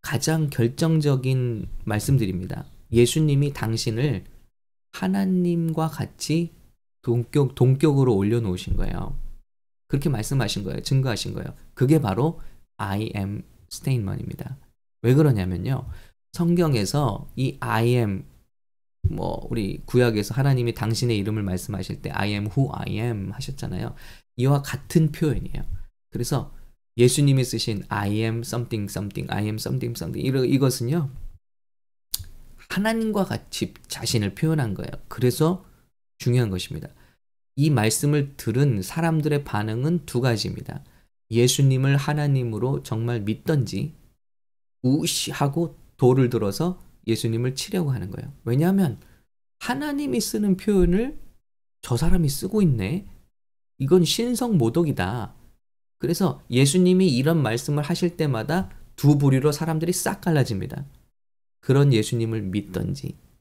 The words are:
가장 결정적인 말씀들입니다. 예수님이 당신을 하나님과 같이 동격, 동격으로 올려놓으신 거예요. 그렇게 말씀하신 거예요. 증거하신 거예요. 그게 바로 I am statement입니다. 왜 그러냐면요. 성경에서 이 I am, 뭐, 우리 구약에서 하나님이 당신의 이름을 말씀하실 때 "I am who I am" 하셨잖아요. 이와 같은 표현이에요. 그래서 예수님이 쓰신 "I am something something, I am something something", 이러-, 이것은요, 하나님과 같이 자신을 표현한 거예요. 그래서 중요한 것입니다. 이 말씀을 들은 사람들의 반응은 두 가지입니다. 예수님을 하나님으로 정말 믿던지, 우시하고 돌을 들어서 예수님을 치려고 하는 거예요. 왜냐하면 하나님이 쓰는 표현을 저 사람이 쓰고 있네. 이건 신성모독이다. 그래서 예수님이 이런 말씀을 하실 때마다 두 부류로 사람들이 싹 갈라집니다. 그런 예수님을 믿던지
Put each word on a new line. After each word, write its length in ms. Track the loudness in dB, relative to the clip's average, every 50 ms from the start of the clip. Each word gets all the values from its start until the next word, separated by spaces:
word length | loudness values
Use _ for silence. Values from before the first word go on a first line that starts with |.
가장 480 | -8 -4 -4 -2 0 0 0 0 0 -2
결정적인 1160 | 0 0 0 0 2 0 0 2 2 2 2 2 2 2 0 0 0 0 0 -2 -4 -6 -8 -8 -8 -8 -4
말씀들입니다. 800 | -2 -2 -2 2 2 2 2 2 0 -2 -4 -6 -6 -8 -10 -10 -14 -18 -20 -10 _
예수님이 640 | 4 4 4 4 4 2 2 4 4 2 2 0 -2
당신을 720 | -4 -4 -2 -2 -2 -2 -2 -2 0 0 0 -2 -2 -6 -12 -20 -20 _ _ _ _ _ _ _ _ _ _ _
하나님과 960 | -6 -4 -2 0 0 0 0 0 2 2 2 0 0 0 -2 -2 -2 -2 -4
같이 640 | -2 -6 -8 -8 -8 -12 -4 -2 0 0 0 -2 -8 -18 -20 -20 _ _ _ _ _ _ _
동격, 500 | 0 0 0 0 0 2 2 2 2 2
동격으로 640 | 4 4 4 6 4 4 4 4 4 4 4 4
올려놓으신 600 | 4 2 2 2 0 0 -2 -4 -4 -4 -2 0
거예요. 400 | 0 0 0 -2 -4 -4 -4 -4 -6 -6 -8 -10 -14 -20 _ _ _ _ _ _ _ _ _
그렇게 220 | -4 -2 0 0
말씀하신 540 | -2 -2 -2 -2 0 0 0 0 -2 -4 -6
거예요. 180 | -6 -8 -6
증거하신 520 | -4 0 0 2 2 0 -2 -4 -6 -8 -8
거예요. 200 | -8 -8 -10 -12 -14 -20 -20 -2
그게 260 | 0 2 4 4 4
바로 400 | 4 2 0 2 0 0 -2 -4 -10 -14 -14 -16 -20 _ _ _
I 340 | -6 -4 -2 -2 -4 -4 -4
am 280 | -4 -4 -4 -4 -8 -10 _ _ _ -20 _
statement입니다. 840 | -18 -8 -2 -2 0 0 0 -4 -4 -6 -6 -8 -10 -10 -10 -12 -12 -14 -16 _ _ _ _ _ _ _ 2
왜 100 | 4 6
그러냐면요. 760 | 6 6 4 4 2 0 -2 -2 -4 -2 -2 -4 -4 -4 -10 -14 -16 -18 -20 _ _ _ _
성경에서 1000 | -6 -2 0 2 2 4 4 2 2 2 0 0 0 0 0 0 -2 -4 -8 -12 -6
이 220 | -4 -2 -2 -2 -6
I 280 | -6 -2 0 2 2 4
am, 360 | 4 2 2 0 -2 -4 -8 -12 -20 _ _ _ _ _ _ _ _ _ _ _ _ _ _
뭐, 420 | -2 -2 -2 -4 -4 -6 -6 -8 -6
우리 320 | -4 -4 -4 -4 -6 -8 -10
구약에서 500 | 0 2 4 4 4 2 0 -2 -2 -2
하나님이 380 | 0 2 2 2 2 2 -2 -2
당신의 440 | -2 -2 -2 -2 0 0 0 0 0
이름을 260 | 0 -2 -2 -2 -2
말씀하실 580 | -2 -4 -4 -4 -6 -6 -6 -6 -8 -10 -8
때 100 | -8 -8
"I 180 | -4 -2 -2 -2
am 180 | -2 -2 -4 -2
who 240 | 0 0 0 0
I 220 | -2 -6 -6 -6 -6
am" 380 | -4 -4 -4 -4 -4 -6 -8
하셨잖아요. 640 | -8 -10 -10 -10 -8 -8 -8 -8 -6 -6 -6 -8 -10 -12 -18 -20 -20 -20 _ _ _ -2
이와 240 | 2 2 2 2
같은 500 | 0 -4 -10 -10 -10 0 2 2 2 2
표현이에요. 540 | 0 0 -2 0 0 -2 -4 -4 -6 -6 -4 -4 -6 -6 -8 -12 _ _ _ _
그래서 440 | _ -6 -4 -2 -2 -2 -2 -4 -12 -20 -20 -20 _ _ _ _ _ 4
예수님이 460 | 4 4 6 4 4 4 4 4 2
쓰신 400 | 0 -2 -4 -4 -4 -4 -6 -6 -4
"I 240 | -4 -2 -2 0 0
am 260 | 0 0 -2 -2 -4
something 480 | -6 -6 -6 -6 -4 -4 -4 -6 -4 -6
something, 420 | -6 -6 -8 -6 -6 -8 -6 -4 -4
I 100 | -2 -2
am 120 | -2 -4
something 420 | -4 -4 -4 -4 -4 -4 -4 -6 -6
something", 280 | -8 -8 -6 -4 -2
이러-, 200 | -2 0 0 2
이것은요, 640 | 2 2 4 2 2 0 0 -2 -2 -2 -2 -2 -4 -6 -10 -12 -14 -14 -16 _ _ _ _ _ _ _ _ _ _ _ _ _ _ -10 -10 -10 -10 -18 -20 -20 -20 -20 -20 -16 _
하나님과 560 | -4 -2 0 0 0 0 0 -2 0 0 -2
같이 480 | -2 -2 -6 -8 -10 -6 -6 -6 -6 -6 -14 -16 -14
자신을 480 | -12 -8 -6 -2 0 0 0 0 -2
표현한 400 | -2 0 0 0 0 0 -2 -4
거예요. 160 | -6 -8 -10 -10 -12 -14 -14
그래서 580 | -6 0 0 0 2 2 2 2 2 -2 -6 -18 -20 _ _ _ _ _ _ _ _ _
중요한 300 | -2 0 2 2 2 0
것입니다. 380 | -2 -4 -6 -8 -10 -12 -12 -14 -18 _ _ _ _ _ _ _ _ _ _ _ _
이 140 | 0 2 2
말씀을 680 | 4 4 2 2 0 0 0 0 2 0 0 -2 -8 -8
들은 440 | -6 -2 0 2 2 2 2 -2
사람들의 600 | -4 -6 -4 -2 0 0 0 0 0 0 -2 -2 -4
반응은 640 | -2 -4 -4 -2 -2 -4 -2 0 0 0 -2 -4
두 160 | -2 -4 0
가지입니다. 640 | 0 2 0 0 -2 -6 -6 -8 -10 -10 -12 -12 -14 -16 _ _ _ _ _ _ _ _
예수님을 640 | 2 4 4 4 4 4 4 4 4 4 2 2 2 2
하나님으로 880 | 0 -2 -2 -2 0 2 2 0 0 -2 -4 -2 -2 -2 -2 -4 -4
정말 380 | -6 -4 -4 -2 -2 -4 -4
믿던지, 760 | -2 -4 -4 -4 -2 0 0 0 0 0 -2 -6 -6 -6 -8 -14 _ _ _ _ _ _ _ _ _ _ _ _ _ _ _ _ 0
우시하고 920 | 2 2 2 2 0 -2 -4 -4 -6 -2 -2 -2 0 0 0 -2 -2 -4 -14 -20 -20 _ _
돌을 320 | 4 6 6 6 4 4
들어서 520 | 2 0 0 0 -2 -2 -2 -2 -2 -6 -12 -20 -20 _ _ -2
예수님을 480 | -2 -2 0 -2 -2 0 -2 -2 -4
치려고 360 | -4 -8 -4 -2 -2 -2 0
하는 180 | -2 -4 -4 -8
거예요. 200 | -10 -12 -12 -14 -16 -10 _
왜냐하면 540 | 0 2 2 4 4 4 4 2 2 0 -4 -14 -20 -20 _ _ _ _ _ _ _ _ _
하나님이 600 | -6 -4 -4 -2 -2 -4 -4 -4 -2 -2 -2 -2
쓰는 340 | -2 -2 -2 -2 2 2 0
표현을 640 | 0 2 2 4 4 4 4 4 2 0 -2 -6 -10 -16 -16 _ _ _ _ _ _ _ _ _ _
저 160 | -4 -2 -2 2
사람이 320 | 6 6 6 6 6 2
쓰고 320 | 0 -2 -6 -2 0 2
있네. 460 | 4 4 4 2 0 -2 -2 -4 -6 -10 -20 -20 _ _ _ _ _ _ _ _ _ _ _ _
이건 260 | 0 4 6 6 6
신성모독이다. 1300 | 4 2 -2 0 -2 -2 -2 0 2 2 4 4 4 2 2 0 0 0 0 -2 -2 -2 -4 -8 -8 -12 -18 -20 -20 _ _ _ _ _ _ _ _ _ _
그래서 440 | -4 -2 0 2 2 0 0 -2 -8 _
예수님이 600 | 2 4 4 6 6 6 6 6 6 6 6 4
이런 320 | 4 4 2 2 4 2
말씀을 420 | 2 2 0 -2 -2 -2 -2 -2 0
하실 340 | -2 -2 0 0 -2 0 0
때마다 520 | -2 0 0 -2 -2 -2 -2 -2 -2 -4 -10 -18 -20 -20 -14
두 220 | 2 4 6 6 6
부류로 340 | 6 4 4 4 4 2
사람들이 420 | 2 2 -2 -2 -2 -2 0 -2 -2
싹 280 | -2 -2 -4 -4 -2
갈라집니다. 640 | -2 2 2 2 2 2 0 -4 -4 -6 -8 -10 -10 -12 -16 _ _ _ _ _ _ _ _ _ _ _ _ _
그런 340 | _ 2 4 6 6 6 4
예수님을 480 | 4 2 0 0 -2 -2 -2 -2 -4 -4
믿던지 760 | -2 -4 -4 -4 -4 -6 -4 -4 -4 -6 -6 -8 -12 -12 -14 _ _ _ _